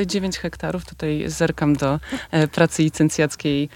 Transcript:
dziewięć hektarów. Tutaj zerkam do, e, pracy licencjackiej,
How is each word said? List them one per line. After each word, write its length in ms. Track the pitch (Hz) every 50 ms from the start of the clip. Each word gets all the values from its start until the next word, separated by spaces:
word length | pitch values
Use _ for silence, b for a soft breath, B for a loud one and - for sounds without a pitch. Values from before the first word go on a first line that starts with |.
| 202
dziewięć 320 | 180 202 202 185 190 175 -
hektarów. 480 | - 170 - - - 160 170 180 -
Tutaj 380 | - - - 160 156 151 151 - 160
zerkam 480 | 156 - 170 160 160 - 160 147 147
do, 240 | 139 143 135 143 156 B B 277 247 B B
e, 160 | - 160 156 147
pracy 360 | - - 165 160 - - 156
licencjackiej, 840 | 156 - - 156 156 - - 151 143 - - - 151 143 143 147 147 b